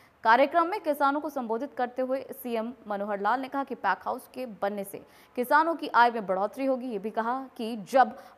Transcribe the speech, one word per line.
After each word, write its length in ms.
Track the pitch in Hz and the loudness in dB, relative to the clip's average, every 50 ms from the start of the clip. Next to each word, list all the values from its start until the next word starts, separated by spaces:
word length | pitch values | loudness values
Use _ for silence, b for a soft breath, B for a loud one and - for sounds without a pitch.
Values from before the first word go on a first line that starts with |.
| b b b _ - | b b b _ 6
कार्यक्रम 420 | 220 226 240 277 277 285 339 330 | 6 8 8 6 6 4 4 2
में 140 | 339 392 427 | 2 0 -2
किसानों 400 | - 311 294 285 285 269 277 302 | -2 -2 0 2 2 2 2 0
को 100 | 294 311 | -2 -4
संबोधित 400 | 294 277 240 220 226 233 240 233 - - | -6 -6 -4 -4 -4 -4 -4 -6 -6 -4
करते 240 | 247 240 247 - 262 | -6 -4 -4 -4 -4
हुए 240 | 254 262 269 - - 254 | -2 -2 -4 -4 -8 -12
सीएम 400 | - - 247 233 220 220 233 247 - - 208 | -12 -8 -6 -4 -4 -4 -6 -8 -12 -8 -6
मनोहर 320 | 208 196 202 208 208 196 | -6 -4 -4 -4 -4 -2
लाल 200 | 202 202 233 262 | 0 0 0 0
ने 80 | 262 254 | -2 -4
कहा 160 | - 277 269 | -4 -6 -4
कि 100 | - 240 | -6 -6
पैक 240 | - - 196 185 190 - | -4 -2 -2 -2 -2 -4
हाउस 240 | 208 220 254 - - - | -6 -8 -8 -10 -12 -12
के 120 | 254 254 | -12 -12
बनने 380 | 247 202 - - 202 208 202 196 | -12 -8 -4 -4 -4 -4 -4 -8
से 220 | 196 - - b b b b b b _ | -10 -12 -16 b b b b b b _
किसानों 380 | - 247 240 294 294 320 330 330 | -6 0 2 4 4 4 2 0
की 140 | 277 - - | -4 -4 0
आय 220 | - 226 240 240 | 4 4 4 4
में 160 | 226 240 202 | 4 0 -2
बढ़ोतरी 400 | 175 190 185 196 214 - 254 269 | -2 -2 0 -2 -2 -2 -2 -2
होगी। 200 | 269 262 254 240 | -2 -2 -2 -4
ये 120 | 262 226 196 | -6 -6 -6
भी 120 | 185 220 | -6 -6
कहा 360 | 208 226 220 233 247 262 269 254 - | -4 -4 -4 -2 -4 -6 -8 -10 -10
कि 200 | - 269 277 247 | -10 -8 -8 -8
जब 420 | 220 190 156 233 262 247 220 B B B B B | -8 -4 2 4 4 6 4 B B B B B